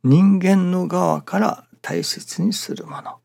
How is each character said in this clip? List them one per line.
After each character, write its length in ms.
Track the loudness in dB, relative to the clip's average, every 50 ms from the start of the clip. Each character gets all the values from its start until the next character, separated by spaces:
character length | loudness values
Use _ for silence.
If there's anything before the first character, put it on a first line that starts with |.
人 380 | 4 4 6 6 6 6 4 4
間 300 | 4 4 4 4 2 0
の 180 | 0 -2 -2 -2
側 320 | -2 0 0 0 0 -2
か 180 | -4 -6 -4 -2
ら 260 | -2 -2 -2 -6 _ _ _ _
大 200 | -12 -6 -6 -6
切 380 | -4 -6 -8 -10 -12 -14 -8 -4
に 140 | -4 -4 -4
す 200 | -4 -8 -10 -12
る 120 | -12 -12
も 160 | -14 -14 -14
の 160 | -14 -16 -18 _